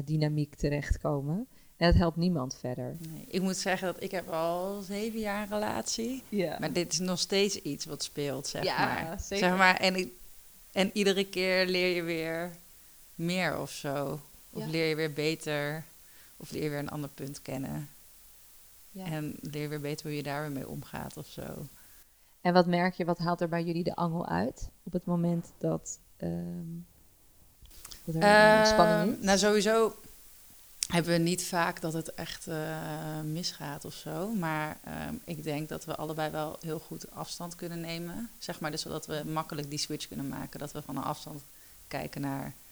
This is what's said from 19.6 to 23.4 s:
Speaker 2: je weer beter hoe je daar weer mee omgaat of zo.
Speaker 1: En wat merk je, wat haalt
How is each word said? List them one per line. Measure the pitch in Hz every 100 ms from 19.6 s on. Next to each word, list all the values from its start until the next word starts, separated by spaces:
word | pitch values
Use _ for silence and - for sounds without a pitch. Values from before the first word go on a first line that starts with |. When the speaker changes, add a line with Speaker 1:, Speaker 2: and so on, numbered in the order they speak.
Speaker 2:
je | 147
weer | 151
beter | 143 151 156
hoe | 147
je |
daar | 143 143
weer | 151
mee | 135 -
omgaat | 147 - - - -
of | 139
zo. | - - - 143 - - - - _ _ -
Speaker 1:
En | 180
wat | 180 175
merk | 175 180
je, | - 170
wat | 170
haalt | 170 170